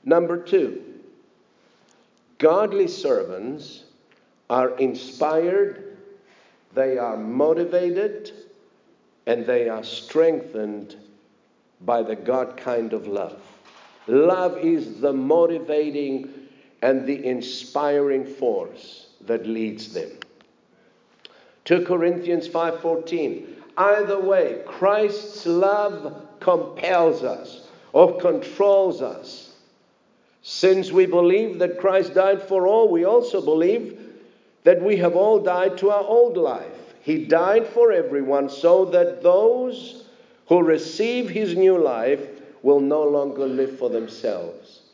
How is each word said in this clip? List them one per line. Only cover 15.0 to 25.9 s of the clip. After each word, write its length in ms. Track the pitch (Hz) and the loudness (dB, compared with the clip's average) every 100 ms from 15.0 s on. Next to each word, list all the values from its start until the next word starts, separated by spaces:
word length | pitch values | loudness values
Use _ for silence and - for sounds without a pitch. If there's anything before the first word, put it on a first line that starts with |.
the 120 | 139 | -2
motivating 1200 | 135 131 165 170 165 147 151 151 143 143 135 - - - _ _ _ | -2 0 2 2 0 -4 -2 -2 -4 -6 -6 -10 -18 -20 _ _ _
and 240 | 120 135 123 | 0 0 -2
the 160 | 139 | -4
inspiring 1000 | 127 123 - - - 143 147 143 143 135 | -4 -6 -8 -14 -8 -4 0 0 0 -2
force 840 | 131 - 123 101 85 - - - - _ 101 | -4 -4 -2 -2 -6 -14 -20 -20 -20 _ -6
that 200 | 117 110 | -4 -4
leads 460 | 113 110 104 - | -6 -6 -8 -12
them. 180 | 87 76 - - _ _ _ _ _ _ _ _ _ - _ _ _ - | -12 -12 -14 -20 _ _ _ _ _ _ _ _ _ -20 _ _ _ 0
Two 180 | 165 | 0
Corinthians 600 | 175 180 170 175 175 170 - | 2 0 0 0 -2 -4 -2
five 340 | 165 165 165 | -4 -4 -4
fourteen, 840 | 165 165 - 170 139 113 - - - - | -4 -4 -4 -4 -4 -6 -14 -20 -14 0
"Either 420 | 196 208 202 196 | 2 2 0 -2
way, 440 | 190 190 - - | 0 2 0 -4
Christ's 800 | - - 190 214 208 202 - - | -12 -2 0 2 0 -2 -12 -8
love 680 | 170 170 190 208 208 | -2 2 2 2 -2